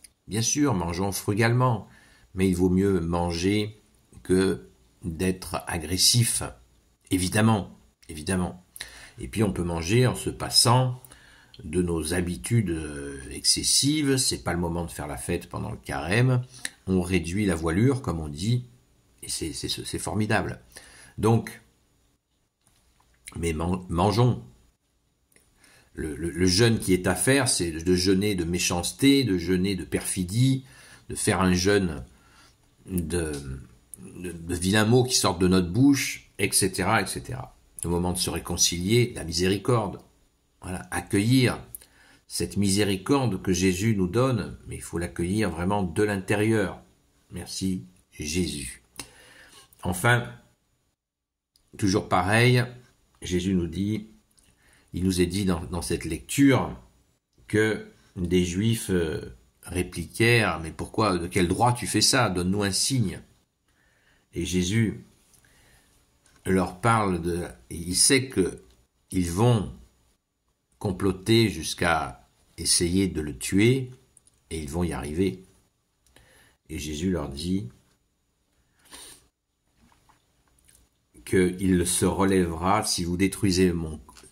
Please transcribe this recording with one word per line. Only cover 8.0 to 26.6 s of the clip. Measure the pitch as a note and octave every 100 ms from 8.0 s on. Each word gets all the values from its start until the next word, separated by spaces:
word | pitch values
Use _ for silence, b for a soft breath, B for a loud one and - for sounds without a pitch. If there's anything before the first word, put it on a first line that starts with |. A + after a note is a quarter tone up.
| -
évidemment. | D#2 D2+ F#2 F2 - _ B B B B -
Et | C2
puis | G2
on | G#2
peut | -
manger | E2+ E2+ E2 A2+ B2
en |
se | F#2 E2+
passant | C#2+ - - B2 B2+ C3 B2 B B B B B -
de | D#2 F2
nos | F2 E2 D#2
habitudes, | F2+ F2 F2 - A#2 F#2
euh, | D#2+ D#2 C#2+ C#2+ C#2 C2+
excessives, | - - - D2+ - C3+ D#3 C#3 C3+
c'est | - F2
pas | -
le | E2+
moment | E2+ E2+
de | E2+
faire | - D2
la | D2
fête | - F2 -
pendant | D#2 D#2
le | D2+
carême, | - C#2 D2+ G#2+ C3 B2 B2 B B B -
on | F#2
réduit | F2 F#2 D#2+ F#2+ G2+
la | E2
voilure, | E2 F2 B2+ C3
comme | G2+ E2
on | D#2
dit, | D2 G2+ B2 - _ _ _ _ _
et | -
c'est, | - E2
c'est, | C2+ D2+
c'est | - - E2+
formidable. | - F#2 G#2+ G#2+ F2+ - - B B B B -
Donc, | G#2+ A2+ - - _ _ _ _ _ _ _ _ _ _ _ _ _ _ _ _ - -
mais | E2
man-, | D#2 E2+ F#2 -
mangeons. | E2+ G2+ G2+ B2 G#2 - - _ _ _ _ _ _ _ _ _ b b b b
Le, | - D#2
le, | C#2 E2
le | D#2 F#2
jeûne | F#2